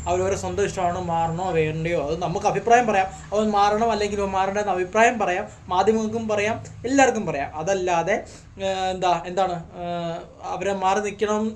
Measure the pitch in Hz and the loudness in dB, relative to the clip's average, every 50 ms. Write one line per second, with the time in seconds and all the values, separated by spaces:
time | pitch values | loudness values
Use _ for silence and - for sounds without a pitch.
0 | - 175 180 185 185 190 196 180 185 180 180 190 202 180 - 202 180 175 175 185 | -2 0 0 0 2 0 0 -2 -4 -4 -2 0 -2 0 0 0 0 0 0 -2
1 | 180 170 165 165 165 160 165 170 190 185 170 160 156 156 156 160 160 170 175 160 | -2 -2 0 0 0 0 0 -2 -2 0 2 2 2 0 0 -2 -2 0 0 0
2 | 139 143 160 165 180 160 165 202 185 196 - 196 190 233 233 247 240 220 196 190 | 0 -2 -2 -2 -2 -2 -2 0 0 0 0 0 4 6 6 6 6 4 2 2
3 | 190 185 - - - - 196 208 214 214 208 202 202 208 214 214 233 233 220 208 | 0 0 -4 -14 -10 -2 0 0 0 2 4 4 4 4 4 2 2 0 2 0
4 | 208 202 208 202 202 196 190 185 190 196 190 208 208 202 185 180 180 180 - 214 | 0 -2 0 -2 -2 0 0 0 0 0 0 -2 0 0 0 -2 -2 0 4 4
5 | 226 247 254 220 202 180 180 190 214 - - - - - 185 185 190 214 220 220 | 6 6 4 2 0 0 0 -2 -4 -8 -12 -18 -6 -2 0 2 4 4 2 2
6 | 220 208 220 226 220 214 214 208 202 214 233 - - - - - - 240 277 277 | -2 -2 -4 -4 -2 -2 0 0 0 -2 -2 -4 -8 -14 -16 -8 -4 0 4 6
7 | 262 247 233 220 190 160 147 139 143 147 - 151 165 185 196 190 180 180 175 165 | 6 6 4 0 -2 -2 -2 -4 -4 -6 -6 -6 -2 -2 0 0 0 0 0 0
8 | 160 180 214 - - - - - - - - 190 196 190 190 190 190 185 185 185 | 2 0 0 -2 -2 -10 -18 -20 -20 -20 -12 -6 -4 -4 -2 -2 -2 -2 -2 0
9 | 185 180 175 165 170 180 180 190 190 185 175 170 165 - 185 180 175 175 175 175 | 2 2 2 0 -2 -4 0 0 0 0 -2 -6 -8 -12 -12 -8 -6 -6 -4 -4
10 | 170 170 165 175 180 - - - - 180 180 175 180 196 196 190 185 190 196 208 | -4 -4 -6 -8 -10 -14 -18 -14 -10 -8 -6 -4 -2 -2 -2 0 2 2 2 2
11 | 208 202 202 - 220 208 214 214 220 220 220 | 0 -4 -4 -4 -2 0 0 0 0 -4 -6